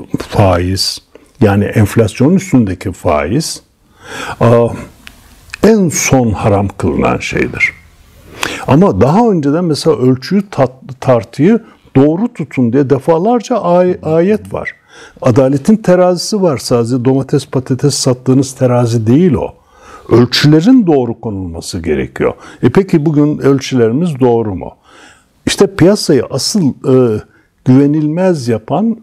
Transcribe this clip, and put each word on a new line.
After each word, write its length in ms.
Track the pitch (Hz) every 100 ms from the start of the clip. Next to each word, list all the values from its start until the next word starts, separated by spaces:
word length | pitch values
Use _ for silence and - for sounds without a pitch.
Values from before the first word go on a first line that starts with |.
| - -
faiz, 840 | - - 98 87 90 95 - - _ - _ -
yani 240 | 104 101 98
enflasyon 680 | 117 104 - 110 - 135 190
üstündeki 560 | - 131 101 90 95
faiz, 680 | 76 - 76 73 131 160 - _ _ _ _ - - - -
e, 260 | 117 117 117 98 - - - - - - - -
en 260 | 202 220 175
son 420 | - - 131 120
haram 360 | 95 113 98 101
kılınan 500 | - 95 - 127 123
şeydir. 560 | - - 123 - - - _ _ _ - - - - - -
Ama 340 | 139 196 95
daha 280 | 120 190 240
önceden 360 | 180 139 156 180
mesela 320 | 139 160 143
ölçüyü 520 | 127 131 - 196 202
tat-, 520 | - 131 - - 127
tartıyı 640 | - 120 - - 165 226 - _ _ 131
doğru 380 | 143 170 233
tutun 400 | - 151 - 120
diye 160 | 131 135
defalarca 680 | 135 - 165 208 240 - 233
ay-, 380 | 175 175 180 180
ayet 500 | 160 160 185 214 -
var. 220 | 85 - - _ - - -
Adaletin 540 | - 117 131 143 139 220
terazisi 680 | 202 180 180 175 - 214
var. 160 | 180 123
Sadece 480 | - 120 117 131 123
domates, 420 | 135 131 143 -
patates 480 | 135 - 127 143 -
sattığınız 560 | 131 123 - 131 139
terazi 560 | - 127 120 120 117 110
değil 260 | 135 185
o. 200 | 101 67 - _ _ - - -
Ölçülerin 760 | 117 123 - 143 156 190 262 175
doğru 340 | 143 120 110
konulması 580 | 117 98 90 82 - 95
gerekiyor. 540 | 82 73 - - - - - -
E 60 | 127
peki 360 | 185 190 165 151
bugün 320 | 147 147 139
ölçülerimiz 840 | 135 139 - 131 113 127 175 131
doğru 360 | 127 117 107 92
mu? 160 | - - _ - - _ _ _ -
İşte 300 | - 196 196
piyasayı 480 | 170 208 - 135 -
asıl, 380 | 123 - 214 139
e, 540 | - 135 127 123 107 - _ _ _ -
güvenilmez 840 | 131 143 156 151 165 185 160 120
yapan 500 | 110 - 147 226 220